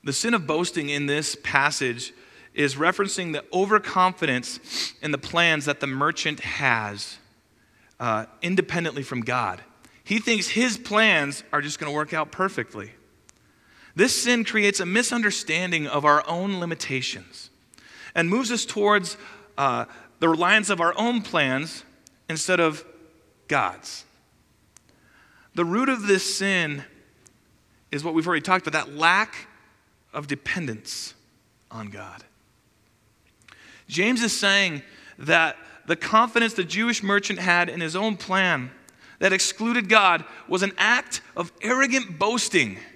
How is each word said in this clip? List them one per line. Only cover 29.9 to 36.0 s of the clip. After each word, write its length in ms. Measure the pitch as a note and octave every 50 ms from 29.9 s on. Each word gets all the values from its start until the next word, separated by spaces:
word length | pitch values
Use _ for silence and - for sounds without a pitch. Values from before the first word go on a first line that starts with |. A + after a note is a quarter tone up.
| _ _ _ _ -
of 140 | D3 D3
dependence 880 | C#3 C#3+ C3+ _ - - F#3+ E3 C3+ A2 G#2+ - - - - - - - _ _ _ _ _ _ _ _ _ _ _
on 180 | - A2+ G#2+
God. 380 | G2+ G2 G2 G2 G2 - - - _ _ _ _ _ _ _ _ _ _ _ _ _ _ _ _ _ _ _ _ _ _ _ _ - - - - - - - _
James 360 | - - D#3+ F#3 A3 B3+ A#3 A#3
is 140 | G#3+ -
saying 460 | - G3+ G3+ G3 G3 G3 F3+ D#3+ C#3+ - - - - - - -
that 400 | - B2+ D3 E3+ E3+ D#3+ D#3+ - - - - - - _
the 120 | - E3
confidence 560 | D#3+